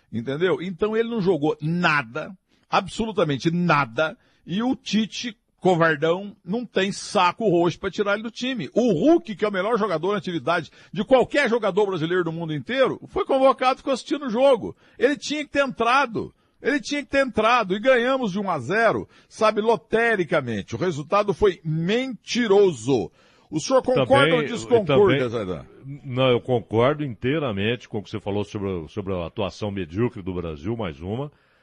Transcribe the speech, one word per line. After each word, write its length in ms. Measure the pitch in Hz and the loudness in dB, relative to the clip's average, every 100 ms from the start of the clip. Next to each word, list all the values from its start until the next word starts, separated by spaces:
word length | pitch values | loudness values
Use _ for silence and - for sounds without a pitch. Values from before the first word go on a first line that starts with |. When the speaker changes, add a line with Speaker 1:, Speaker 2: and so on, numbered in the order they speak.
| _ | _
Speaker 1:
entendeu? 500 | 113 120 139 185 151 | -8 -6 -2 0 0
Então 340 | 175 175 214 220 | -4 -4 -2 0
ele 140 | 233 | -2
não 120 | 233 | 0
jogou 360 | 180 165 151 - | 0 2 0 -2
nada, 720 | 151 175 175 147 113 139 160 190 _ _ _ | -2 0 2 2 -2 -8 -10 -14 _ _ _
absolutamente 800 | 175 190 - 220 202 165 135 165 | -2 -2 -4 -2 0 0 0 0
nada, 680 | 175 175 147 131 117 156 - _ _ - | 2 2 2 2 -2 -2 -4 _ _ -8
e 160 | 185 | -4
o 120 | 247 262 | -2 -4
Tite, 600 | - 202 220 - 240 - _ _ | -2 0 0 -4 -10 -12 _ _
covardão, 760 | 185 175 165 151 160 180 202 - 175 | 2 4 4 2 0 0 -4 -14 -6
não 180 | 226 247 | -6 -4
tem 260 | - 190 | -2 -2
saco 580 | - - 202 175 - 220 | -4 -4 2 2 2 2
roxo 300 | 175 170 - | 2 2 0
pra 100 | 190 | -6
tirar 240 | 190 202 | -4 -2
ele 100 | 208 | -2
do 60 | 226 | -4
time. 380 | - 247 254 135 - | -8 -6 -6 -4 0
O 180 | 240 | 2
Hulk, 420 | - 254 339 269 185 | 4 4 4 2 -4
que 80 | |
é 40 | 208 | -2
o 40 | |
melhor 260 | 190 196 240 | -2 0 0
jogador 340 | 208 160 175 | 0 -2 -2
na 60 | 208 | -2
atividade 520 | - 165 127 175 147 - - | -4 -4 -2 -2 -4 -14 -10
de 100 | 160 | -6
qualquer 460 | 208 254 202 285 262 | 2 4 4 0 0
jogador 380 | 233 202 185 202 | 0 0 0 0
brasileiro 360 | 185 160 185 | -2 -2 -2
do 80 | 170 | -2
mundo 220 | 165 165 | -4 -6
inteiro, 460 | 151 - 262 240 123 135 | -6 -4 0 0 0 -6
foi 180 | - - | -4 0
convocado 480 | 269 269 262 254 269 | 4 4 4 0 0
e 20 | |
ficou 120 | - | -2
assistindo 320 | 262 - 277 285 | -4 -4 -6 -2
o 20 | |
jogo. 460 | 214 277 233 92 - _ - | 2 4 4 0 -12 _ -2
Ele 180 | 240 285 | 0 0
tinha 260 | - 302 | -4 -6
que 60 | 294 | -4
ter 120 | 285 277 | -2 -2
entrado. 680 | 185 226 262 254 185 80 - _ _ | 0 2 2 0 -4 -8 -12 _ _
Ele 180 | - 285 | -2 -2
tinha 240 | - 285 | -2 -8
que 60 | 277 | -2
ter 160 | 277 269 | 0 0
entrado 500 | 208 220 247 202 208 | 2 2 2 2 0
e 40 | |
ganhamos 520 | 247 247 240 269 233 | 2 2 2 0 -2
de 80 | 185 | -4
um 100 | 196 | -4
a 100 | 160 | -4
zero, 500 | 117 208 226 127 82 _ _ | -2 2 2 2 -4 _ _
sabe, 340 | - 214 214 | 0 0 2
lotericamente. 1120 | 214 220 - 214 233 214 170 165 123 107 - 110 | 2 0 0 0 2 0 0 -2 0 -4 -6 -4
O 20 | |
resultado 560 | 180 147 147 202 208 | -4 -4 0 0 0
foi 260 | 175 208 170 | 2 0 0
mentiroso. 1500 | 160 160 165 233 262 226 - 226 233 196 196 131 110 131 82 _ _ _ _ | -2 -2 0 -2 -2 -8 -6 -2 4 6 6 2 0 0 -2 _ _ _ _
O 100 | 156 | -8
senhor 220 | - 262 | 0 2
concorda 260 | 254 254 233 | 2 2 4
Speaker 2:
Também, 260 | 269 - | 4 4
Speaker 1:
ou 100 | 165 | 2
disconcorda, 520 | - 233 226 233 175 135 196 135 | 0 -6 2 2 4 4 6 4
Speaker 2:
também, 120 | 123 | 0
Speaker 1:
Zaidan? 360 | 117 95 82 67 - 135 139 | -4 -4 -6 -10 -20 -18 -16
Speaker 2:
não, 260 | 139 123 131 | -8 0 2
eu 120 | 120 | 2
concordo 600 | - 120 - 107 123 151 147 | 2 -2 0 2 2 0 -4
inteiramente 840 | 107 123 156 139 98 107 123 - | -4 -2 -2 -2 -2 -2 -2 -6
com 120 | 110 | -10
o 40 | |
que 60 | 95 | -8
você 100 | 110 | -8
falou 240 | 101 101 | -4 -4
sobre, 440 | 101 107 98 90 76 | -4 -4 -4 -4 -8
sobre 240 | 107 95 | -8 -6
a 120 | 92 82 | -6 -6
atuação 460 | - 95 - 107 | -4 -6 -6 -8
medíocre 500 | 98 82 90 120 110 | -6 -6 -2 -2 -2
do 120 | 90 | -8
Brasil, 420 | 90 85 76 82 117 | -6 -6 -8 -8 -6
mais 240 | 95 69 | -6 -8
uma. 320 | 87 113 147 - _ _ | -8 -8 -8 -14 _ _